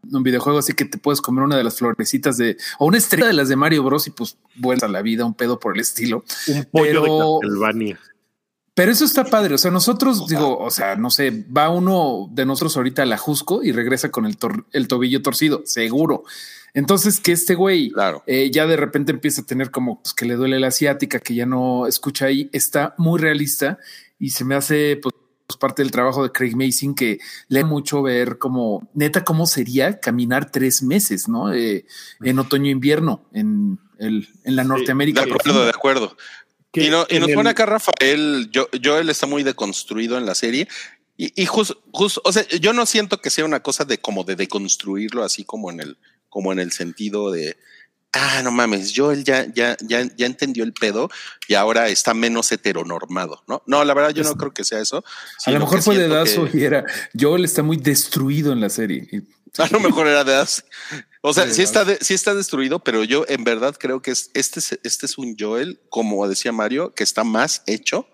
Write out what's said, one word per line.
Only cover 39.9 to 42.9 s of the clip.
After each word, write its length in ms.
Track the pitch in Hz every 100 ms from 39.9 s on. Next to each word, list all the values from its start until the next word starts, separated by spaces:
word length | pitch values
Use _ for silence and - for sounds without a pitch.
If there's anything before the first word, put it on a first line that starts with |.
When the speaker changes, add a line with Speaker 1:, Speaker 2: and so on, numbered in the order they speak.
| 110 113 123
Speaker 3:
en 80 |
la 100 | 110
serie. 340 | 92 117 131 - - - _ _ -
Y, 120 | 165 -
y 40 |
jus-, 320 | 180 220 214 - _
jus-, 300 | - 196 -
o 80 | -
sea, 160 | 196 -
yo 240 | 170 180
no 140 | 240
siento 340 | 226